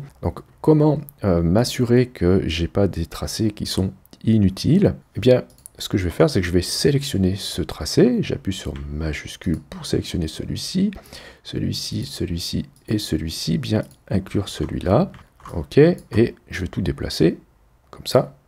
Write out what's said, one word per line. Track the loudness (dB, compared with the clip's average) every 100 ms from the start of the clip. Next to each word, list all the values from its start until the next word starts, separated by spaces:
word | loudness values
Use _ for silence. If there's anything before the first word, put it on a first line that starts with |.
| -2 -6
Donc | -6 -6 -16 _
comment, | 4 6 4 2 -6 _
euh, | 2 2
m'assurer | 4 2 2 0 4 4 2
que | 0 4 4 2
j'ai | -2 -2
pas | 2 0
des | 0
tracés | -6 -6 -8 -2 -2
qui | -2 -4
sont | -2 -2 -4 _ -4
inutiles ? | 2 4 4 2 2 4 4 0 _
Eh | 0
bien, | 4 4 2 _ -20 -16
ce | -4
que | 0
je |
vais | 0
faire, | 2 2
c'est | 2
que | 2
je |
vais | 0
sélectionner | 0 0 0 0 -2 0 0 0
ce | -6 -6
tracé. | -6 -6 -2 2 4 2
J'appuie | -2 -4 -6
sur | -6 -8 -10 -8
majuscule | -6 -4 -6 -10 -8 -4 -4
pour | -6 -14
sélectionner | -4 -2 -2 -4 -4
celui-ci, | -6 -8 -8 -4 -2 -2 -4 -16 -20 -20 -20
celui-ci, | -10 -6 -4 -6 -6 -8 -8
celui-ci | -8 -6 -6 -4 -6 -8 _ -4
et | -4
celui-ci. | -2 -4 -4 -6 -4 -4
Bien | 0 -2 -4 _ _
inclure | -4 -2 -4 -4
celui-là. | -6 -6 -4 2 2 2 -6 -20 _ -10
Ok, | -8 0 6
et | 6 4 -2 2 2 -2 _
je | -8
vais | -6
tout | -4
déplacer | -4 -4 -6 2 2 2 _ _ _ _ _
comme | -16 2
ça. | 2 2 -8